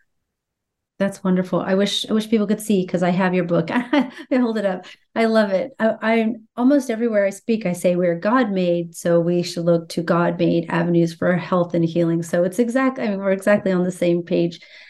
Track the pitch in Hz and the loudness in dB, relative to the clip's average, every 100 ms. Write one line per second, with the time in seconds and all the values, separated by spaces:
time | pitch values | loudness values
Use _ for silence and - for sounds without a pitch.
0 | _ _ _ _ _ _ _ _ _ - | _ _ _ _ _ _ _ _ _ -4
1 | 196 - 185 185 185 170 - 190 202 - | -4 -2 0 0 0 -4 0 0 0 -4
2 | - 220 - 226 202 214 - 196 180 170 | -2 -2 0 0 0 -2 0 0 0 0
3 | 180 180 185 185 175 170 165 247 - 285 | 0 2 2 0 0 0 0 -4 0 0
4 | 254 - 277 254 233 220 196 185 - - | 0 -6 -4 0 0 0 -2 -4 -10 -20
5 | _ 240 226 220 202 190 - - 220 226 | _ -2 2 2 2 0 -4 0 0 0
6 | 220 226 220 - - - 254 285 262 220 | 0 2 0 -4 -10 0 4 4 2 -2
7 | 233 208 196 202 - 220 185 175 180 180 | 0 2 0 -2 -2 -2 -2 0 0 2
8 | 180 170 208 262 214 190 175 175 170 - | 0 0 0 2 2 0 0 0 -2 -6
9 | 175 170 170 175 170 175 170 170 165 - | 0 2 2 0 -2 -2 0 0 0 -4
10 | 170 170 175 170 170 170 170 170 175 170 | 0 0 0 0 0 0 0 -2 0 2
11 | 165 - 180 175 - 180 175 170 165 170 | 0 0 0 0 0 0 0 0 0 0
12 | 165 165 165 175 185 214 233 262 262 262 | 0 -2 -2 0 0 0 -2 0 -2 -2
13 | 226 196 196 190 208 208 190 185 180 - | -6 -4 -2 0 2 2 2 0 0 0
14 | 175 175 170 175 170 - - - | 0 0 0 0 0 -4 -18 -20